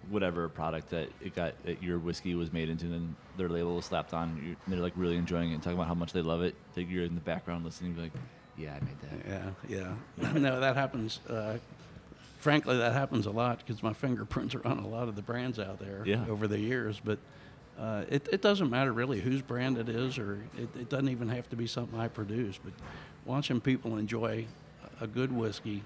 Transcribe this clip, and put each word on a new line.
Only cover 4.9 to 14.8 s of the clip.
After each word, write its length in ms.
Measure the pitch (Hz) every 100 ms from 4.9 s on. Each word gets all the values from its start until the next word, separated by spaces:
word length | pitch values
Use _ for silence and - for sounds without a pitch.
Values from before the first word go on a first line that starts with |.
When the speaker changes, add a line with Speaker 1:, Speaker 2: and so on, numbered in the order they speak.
| 87
Speaker 1:
really 220 | 90 85
enjoying 340 | 85 87 85
it 40 | 80
and 80 |
talking 140 | 87 87
about 100 | 82
how 60 |
much 200 | 85 85
they 80 | 92
love 200 | 82 82
it. 140 | 90 - - -
Like, 140 | 87
you're 140 | 90
in 120 | 85 85
the 60 |
background 440 | 80 85 - 85 82
listening, 280 | - 90
be 80 | 85
like, 80 | 82 80 - - - -
"Yeah, 180 | 76 71
I 100 | 65
made 400 | - 71 85 -
that." 280 | 98 95 95 143
Speaker 2:
Yeah, 240 | 98 92 104 - -
yeah. 160 | -
<laughs> 60 | 156
No, 200 | 139 127
that 160 | 135 131
happens, 440 | 135 127 110 - -
uh, 280 | 113 107 117 - - - - - - - -
frankly, 380 | 147 147 131 127
that 160 | 117
happens 320 | 123 139 127 101
a 60 |
lot 340 | 107 123 117 -
'cause 140 | 107
my 100 | 113
fingerprints 640 | 110 139 120 104 - 120 127
are 100 | 120
on 140 |
a 80 | -